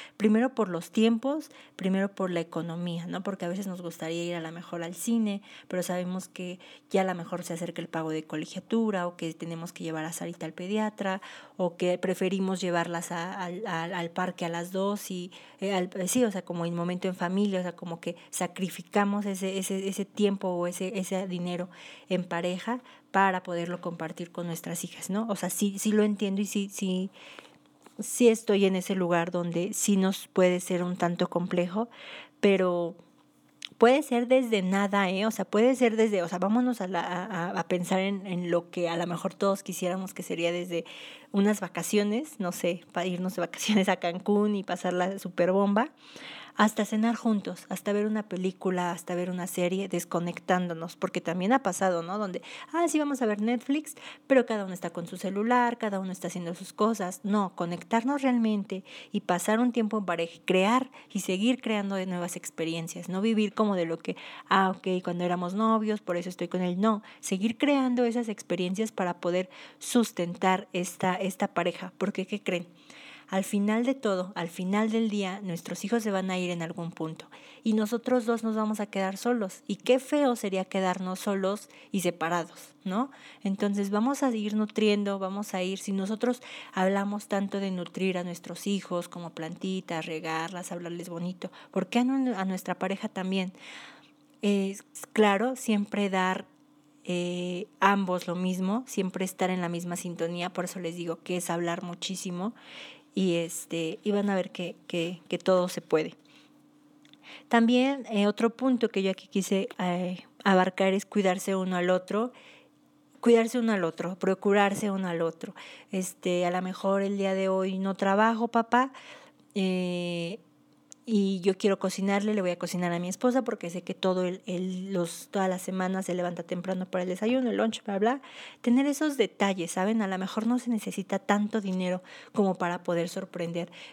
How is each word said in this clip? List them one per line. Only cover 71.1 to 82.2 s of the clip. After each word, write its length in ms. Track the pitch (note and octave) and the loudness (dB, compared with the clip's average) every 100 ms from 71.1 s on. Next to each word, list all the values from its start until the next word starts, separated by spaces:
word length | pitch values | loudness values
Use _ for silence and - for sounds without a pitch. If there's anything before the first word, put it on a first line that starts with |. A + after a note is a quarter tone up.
| F3+ | 0
esta 340 | G3+ - G3+ | -2 -2 -2
pareja, 420 | - F3 E3+ F#3 - | 0 -2 -2 -10 -4
porque, 280 | G3 - F#3 | -2 -2 -4
¿qué 160 | G3+ | -4
creen? 240 | - F3 F3 - - - - - - | -2 -4 -6 -16 -20 -20 -20 -20 -4
Al 160 | F#3+ | -2
final 420 | F#3+ G#3 G3+ A3 A#3+ | 0 0 2 2 2
de 100 | C4+ | 0
todo, 360 | G#3+ F#3 F3+ F3 | 0 0 -2 -6
al 140 | E3+ | -6
final 420 | - F3+ G#3 A3 | -4 0 2 2
del 180 | A3+ A3 | 2 0
día, 320 | G#3 F#3+ G3 | 0 -2 -4
nuestros 420 | F#3+ E3+ - F3 | -6 -6 -6 -6
hijos 200 | G3 A#3 | -2 0
se 80 | G#3+ | 0
van 180 | F#3+ F#3+ | 0 0
a 80 | F#3 | -2
ir 140 | F3+ | -2
en 100 | F3 | -2
algún 300 | D#3+ F3 E3+ | -4 -6 -8
punto 340 | - D#3+ D#3+ - - - - | -6 -6 -8 -16 -20 -20 -4
y 100 | A3+ | 0
nosotros 540 | G#3+ G#3 A#3 C4 B3+ A3+ | 2 2 -2 2 2 2
dos 160 | A#3 | 0
nos 120 | A3 A3 | 0 0
vamos 240 | G#3+ A3 | 0 -2
a 60 | G#3 | -2
quedar 320 | G3 F#3+ G3 | -2 -2 -2
solos. 460 | A#3+ A#3+ F#3 - - | 0 0 -2 -6 -8
Y 120 | G3+ | -2
qué 200 | - C4 | 4 2
feo 380 | C4+ D4 C#4 A#3 | 4 2 4 2
sería 280 | G3+ F#3 | -2 -2
quedarnos 580 | F#3 G3 F#3 F3+ F#3 F#3 | -2 0 0 0 -4 -4
solos 460 | G#3 G3 F#3+ G#3 - - - | -2 0 0 -2 -8 -20 -6
y 100 | G3 | -2
separados, 720 | F3 F3 | 0 -2